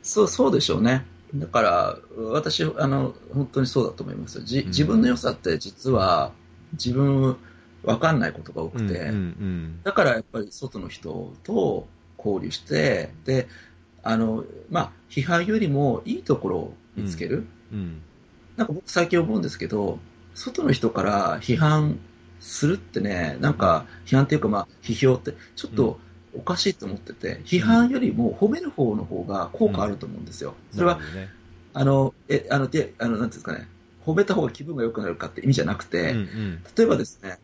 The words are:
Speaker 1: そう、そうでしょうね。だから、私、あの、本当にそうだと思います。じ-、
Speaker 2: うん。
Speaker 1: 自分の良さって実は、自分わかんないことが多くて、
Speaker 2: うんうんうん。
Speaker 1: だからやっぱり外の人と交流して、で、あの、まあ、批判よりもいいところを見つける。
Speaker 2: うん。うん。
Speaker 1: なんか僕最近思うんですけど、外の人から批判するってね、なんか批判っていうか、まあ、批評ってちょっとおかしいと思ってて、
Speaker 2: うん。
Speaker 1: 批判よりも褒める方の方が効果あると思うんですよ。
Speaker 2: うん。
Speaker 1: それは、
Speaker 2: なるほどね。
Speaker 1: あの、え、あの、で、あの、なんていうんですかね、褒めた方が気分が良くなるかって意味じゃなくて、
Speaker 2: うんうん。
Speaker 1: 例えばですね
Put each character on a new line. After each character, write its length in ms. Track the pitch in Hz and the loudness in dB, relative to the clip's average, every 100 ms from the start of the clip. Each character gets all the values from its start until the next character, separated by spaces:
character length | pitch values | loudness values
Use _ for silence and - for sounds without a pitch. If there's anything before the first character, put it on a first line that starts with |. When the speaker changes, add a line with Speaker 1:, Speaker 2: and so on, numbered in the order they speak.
Speaker 1:
そ 200 | - 214 | -2 2
う、 60 | 196 | 2
そ 200 | - 262 | 4 4
う 40 | |
で 100 | 180 | 4
し 80 | - | 2
ょ 60 | - | 2
う 40 | |
ね。 220 | 113 131 - - - | 4 2 -2 -20 -10
だ 120 | 139 82 | -8 0
か 140 | 120 | 2
ら、 380 | 107 87 - - - - | 4 4 2 -2 -14 -10
私、 480 | 110 139 156 - | -2 -2 -2 -2
あ 240 | 156 - 139 | -2 0 0
の、 260 | 135 131 - - | 2 -2 -6 -6
本 120 | 139 131 | -4 -2
当 140 | 143 | 0
に 60 | 127 | 0
そ 160 | 135 | 2
う 20 | |
だ 80 | 110 | 0
と 100 | - | -4
思 100 | - | -10
い 40 | 95 | -8
ま 100 | - | -10
す。 140 | - | -12
じ-、 160 | - 131 | -4 -2
Speaker 2:
う 40 | |
ん。 20 | 95 | 0
Speaker 1:
自 180 | 92 156 | 0 4
分 160 | 220 | 6
の 60 | 247 | 4
良 80 | 247 | 2
さ 140 | - | -2
っ 20 | 90 | -2
て 220 | 90 80 | -2 -2
実 320 | 98 - 131 | -4 -6 0
は、 420 | 117 95 82 67 - - - - | 2 4 2 0 -6 -20 -20 -16
自 220 | - 123 | -6 -2
分 420 | 123 139 135 135 131 - - - - | 2 4 4 2 0 -10 -20 -20 -6
わ 160 | - 117 | -2 2
か 140 | 165 | 4
ん 60 | 147 | 4
な 100 | 80 | 0
い 40 | |
こ 80 | - | -4
と 100 | - | -12
が 100 | - | -8
多 80 | 82 | -6
く 120 | 123 | -4
て、 20 | |
Speaker 2:
う 20 | 104 | -2
ん 20 | |
う 40 | |
ん 40 | 87 | -2
う 200 | 80 107 | -2 -2
ん。 640 | 90 - 95 90 80 85 | -4 -4 -4 -4 -6 -6
Speaker 1:
だ 80 | 190 | -2
か 120 | 196 | 2
ら 80 | 156 | 2
や 80 | 113 | 2
っ 20 | |
ぱ 160 | - 117 | -4 -8
り 100 | 101 | -10
外 280 | - 135 107 | -10 -12 -10
の 100 | 90 | -12
人 460 | - - 87 95 - | -12 -10 -10 -10 -14
と 420 | - 220 90 95 - - - - | -4 0 0 -2 -8 -20 -20 -8
交 240 | 107 95 | -4 -2
流 100 | 92 | -4
し 80 | - | -10
て、 520 | - 151 151 98 - - | -4 0 2 0 -4 -10
で、 220 | - 131 123 - - - _ - | -2 -2 -2 -14 -20 -20 _ -12
あ 140 | - 113 | -2 0
の、 280 | 113 110 - - - | 2 -2 -6 -14 -6
ま 100 | 170 | -4
あ、 120 | - - _ | -4 -8 _
批 120 | - | -4
判 240 | 135 170 180 | 0 2 2
よ 120 | 220 | 0
り 100 | 180 | 2
も 340 | 139 143 - | 2 2 0
い 160 | - 330 | -2 -6
い 20 | |
と 140 | - 147 | 0 0
こ 120 | 98 | 0
ろ 100 | 90 | -2
を 160 | - - _ - | -4 -12 _ -8
見 120 | 101 | -6
つ 80 | 82 | -4
け 120 | 87 | -4
る。 180 | 151 226 - - | -4 -6 -16 -12
Speaker 2:
う 40 | 107 | -8
ん。 20 | |
う 40 | |
ん。 200 | 90 80 80 - - - - - | -8 -10 -18 -20 -20 -20 -18 -4
Speaker 1:
な 80 | |
ん 20 | 226 | -4
か 60 | |
僕 180 | 160 - | -4 -4
最 180 | 180 170 | 0 2
近 120 | 175 | 2
思 160 | 160 107 | 2 0
う 20 | |
ん 40 | |
で 60 | 76 | -2
す 100 | - | -6
け 100 | 82 | -4
ど、 300 | 107 98 78 - - - | -2 -2 -4 -12 -20 -20
外 280 | - - - | -12 -8 -2
の 100 | 311 | 0
人 180 | - 110 | 2 0
か 120 | - | 0
ら 380 | 98 101 87 80 | 0 2 0 -2
批 160 | - 123 | -2 2
判 420 | 156 156 151 151 - - - - | 4 4 2 -2 -8 -20 -20 -20
す 260 | - - 147 | -14 -2 0
る 80 | |
っ 40 | 185 | 0
て 220 | - - | -4 -4
ね、 360 | 101 90 80 67 | -2 -2 -2 0
な 100 | 143 | 0
ん 40 | |
か 320 | - 92 80 - - - | 2 4 2 0 -18 2
批 100 | 131 | 4
判 80 | |
っ 40 | 139 | 4
て 60 | |
い 40 | 151 | 2
う 20 | |
か、 80 | 104 | 2
ま 120 | 101 | 0
あ、 80 | 90 - | -4 -12
批 120 | - | -8
評 200 | 107 131 | 2 4
っ 60 | 127 | 4
て 140 | - - - - | -2 -12 -18 -14
ち 100 | - | -6
ょ 20 | |
っ 40 | |
と 280 | 110 113 - - - - - | 0 0 0 -16 -20 -16 -10
お 40 | |
か 160 | - 180 | -6 -2
し 140 | 196 | -2
い 40 | |
と 120 | - 101 | -2 -8
思 100 | 101 | -10
っ 20 | |
て 140 | - | -12
て、 240 | - 85 - | -8 -8 -8
Speaker 2:
う 40 | |
ん。 20 | |
Speaker 1:
批 160 | - 175 | 0 2
判 280 | 220 226 247 | 6 6 6
よ 100 | 262 | 2
り 140 | 247 | 0
も 240 | 110 117 85 | 2 0 2
褒 100 | 208 | 2
め 100 | 311 | 2
る 100 | 339 | -4
方 260 | - 123 104 | 0 0 0
の 80 | |
方 180 | 90 92 | -4 -8
が 260 | 90 98 87 | -4 -4 -4
効 180 | - 220 | 0 2
果 120 | 95 | 2
あ 40 | 104 | -2
る 100 | 98 | -4
と 100 | - | -10
思 120 | - | -12
う 20 | |
ん 40 | |
で 80 | - | -14
す 100 | - | -10
よ。 120 | 69 - - | -12 -12 -14
Speaker 2:
う 20 | |
ん。 40 | 101 | 0
Speaker 1:
そ 60 | |
れ 40 | 175 | 2
は、 80 | 170 | 2
Speaker 2:
な 40 | |
る 60 | 76 | -6
ほ 80 | |
ど 60 | 90 | -12
ね。 100 | 95 - - - - | -12 -18 -20 -20 -12
Speaker 1:
あ 100 | 139 | 0
の、 300 | 139 139 135 - - | 4 4 2 -2 -2
え、 180 | 143 - | -2 0
あ 80 | 139 | -2
の、 80 | 127 | 0
で、 280 | 160 104 - | 0 -2 -4
あ 80 | 117 | -2
の、 100 | 110 | -2
な 0 | |
ん 20 | |
て 40 | |
い 20 | |
う 20 | 117 | -4
ん 40 | |
で 80 | - | -6
す 60 | |
か 80 | - | -10
ね、 160 | 73 - - - - | -10 -12 -20 -20 -8
褒 120 | - 160 | 0 2
め 80 | |
た 100 | 196 | 2
方 80 | 180 | 2
が 80 | 139 | 0
気 140 | - | -4
分 100 | 147 151 | -10 -4
が 60 | |
良 80 | 117 | -2
く 100 | 110 | -2
な 60 | 95 | -6
る 80 | 82 | -6
か 120 | - | -8
っ 20 | |
て 120 | - | -2
意 40 | - | 2
味 80 | |
じ 80 | 123 | 2
ゃ 20 | |
な 120 | 80 101 | 2 -4
く 80 | |
て、 280 | - 85 82 | -2 -2 0
Speaker 2:
う 20 | |
ん 40 | 117 | -2
う 40 | |
ん。 400 | 95 107 104 85 - - | -4 -6 -6 -8 -6 2
Speaker 1:
例 80 | |
え 20 | 226 | 4
ば 100 | 156 | 4
で 80 | |
す 160 | - - | -2 -10
ね 160 | 98 90 | -16 -16